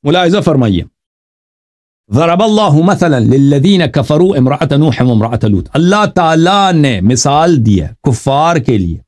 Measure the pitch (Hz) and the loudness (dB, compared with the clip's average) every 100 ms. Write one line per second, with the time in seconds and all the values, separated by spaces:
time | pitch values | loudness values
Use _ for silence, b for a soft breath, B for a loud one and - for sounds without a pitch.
0 | 143 170 175 196 175 143 117 90 - _ | 0 0 0 0 0 0 0 -2 -6 _
1 | _ _ _ _ _ _ _ _ _ _ | _ _ _ _ _ _ _ _ _ _
2 | _ 110 170 175 220 214 208 151 175 190 | _ -2 0 0 0 0 2 2 2 0
3 | 175 135 113 131 139 143 160 190 160 156 | 0 0 2 2 2 2 2 2 0 -2
4 | 123 196 185 156 127 143 160 147 156 120 | -2 0 0 0 0 -2 -2 0 0 0
5 | 127 113 110 117 110 98 - - 175 202 | 0 0 -2 -2 -2 -2 -4 -2 0 0
6 | 208 - 165 160 170 202 196 170 143 107 | -2 0 0 0 0 2 0 0 0 0
7 | 95 123 143 143 165 160 110 98 76 - | 0 0 0 0 2 2 2 0 -2 -6
8 | - 117 - 135 165 170 117 113 87 80 | -4 -2 -2 -2 0 -2 -2 -2 -2 -8